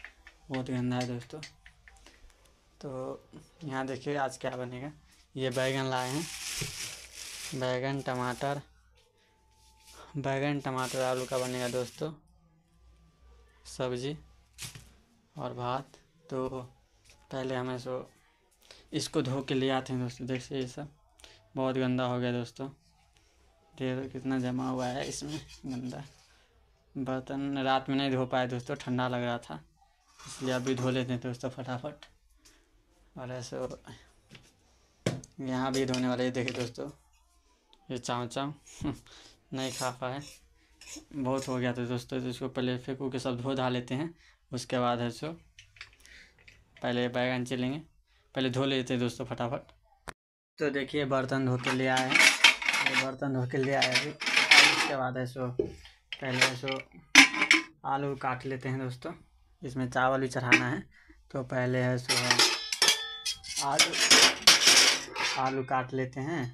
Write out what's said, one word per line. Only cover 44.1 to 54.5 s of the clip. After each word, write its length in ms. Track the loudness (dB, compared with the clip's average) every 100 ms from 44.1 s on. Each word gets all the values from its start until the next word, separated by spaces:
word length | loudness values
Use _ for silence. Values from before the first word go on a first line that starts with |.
| -8 -20 _ -10
उसके 280 | -8 -2 2
बाद 200 | 2 2
है 100 | -2
सो 200 | -4 -8 -10 -18 -20 -20 -20 -20 -20 -20 -20 -20 _ -20 -20 _ -4
पहले 260 | 0 2 2
बैंगन 360 | 2 0 0 -2
चलेंगे, 320 | -2 -2 -2 -8 _ _ _ _ -2
पहले 140 | 0
धो 160 | 2 2
लेते 280 | 2 0
हैं 80 | 2
दोस्तों 240 | 0 -2 -6
फटाफट। 460 | -2 -2 -4 -10 -20 _ -16 -16 -16 _ _ _ -2
तो 100 | 0
देखिए, 340 | 0 -2 0 2
बर्तन 380 | 0 2 0 2
धो 120 | 2
के 120 | 0
ले 140 | 2 2
आए 200 | 2 4
हैं, 160 | 8 8 8 6 6 0 2
ये 160 | 2 2
बर्तन 360 | 0 -2 0
धो 120 | 2 0
के 100 | 0
ले 160 | 2
आए 140 | 2 4
अभी। 200 | 2 0
और 540 | -4 0 2 10